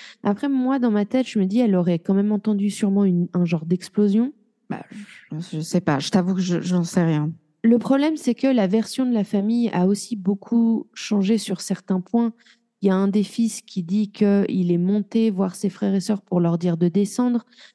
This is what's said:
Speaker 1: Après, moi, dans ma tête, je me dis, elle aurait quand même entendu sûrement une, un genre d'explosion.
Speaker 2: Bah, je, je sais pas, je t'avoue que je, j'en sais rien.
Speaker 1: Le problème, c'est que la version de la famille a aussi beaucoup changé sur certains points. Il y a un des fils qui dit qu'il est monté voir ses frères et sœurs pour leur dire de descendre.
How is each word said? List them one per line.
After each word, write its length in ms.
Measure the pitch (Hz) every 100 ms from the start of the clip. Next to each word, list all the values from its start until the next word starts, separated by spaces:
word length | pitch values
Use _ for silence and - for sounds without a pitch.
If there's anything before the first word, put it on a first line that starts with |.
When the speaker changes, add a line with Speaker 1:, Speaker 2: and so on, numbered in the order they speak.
| - -
Speaker 1:
Après, 260 | 202 202 285
moi, 300 | 262 254 269
dans 140 | 240
ma 140 | 208 202
tête, 220 | 262 254
je 120 | 214
me 60 | 190
dis, 140 | 226
elle 160 | 233 185
aurait 220 | 175 165
quand 160 | -
même 180 | 196 208
entendu 380 | 214 214 202 202
sûrement 340 | - 202 196
une, 240 | 202 175 175
un 120 | 180 170
genre 200 | 160 160
d'explosion. 640 | 180 - - 208 214 254 - _ _ -
Speaker 2:
Bah, 140 | - - 214 202 - -
je, 260 | 156 175 156
je 20 |
sais 220 | 160 180
pas, 160 | 165 139
je 100 | -
t'avoue 260 | 190 175 190
que 60 |
je, 200 | 180 170
j'en 220 | 180 180
sais 200 | 165 185
rien. 280 | 165 151 151 160 _ _
Speaker 1:
Le 140 | 226 233
problème, 360 | 226 269 302 311
c'est 200 | 262 226
que 120 | 269
la 200 | 247 185
version 400 | 220 220 - 254
de 60 |
la 100 | 226
famille 460 | 196 202 208 233 233
a 140 | - 180
aussi 280 | 202 - 214
beaucoup 720 | 185 196 - 233 226 226 -
changé 460 | - - 208 196 220
sur 200 | - 175
certains 380 | - 185 - 185
points. 320 | 175 233 233 - _ _ _ _
Il 60 | 196
y 40 |
a 40 | 190
un 140 | 196
des 140 | 202
fils 380 | 202 - 226 -
qui 220 | - 190
dit 280 | 170 202 208
qu'il 600 | - 202 202 190 190 175
est 60 | 175
monté 540 | 180 208 202 233 226
voir 240 | 185 190 -
ses 140 | 196
frères 240 | - 202
et 60 | 196
sœurs 220 | 196 202
pour 180 | - 180
leur 180 | 170 165
dire 200 | 175 165
de 100 | 175
descendre. 580 | 196 208 - 247 240 - - -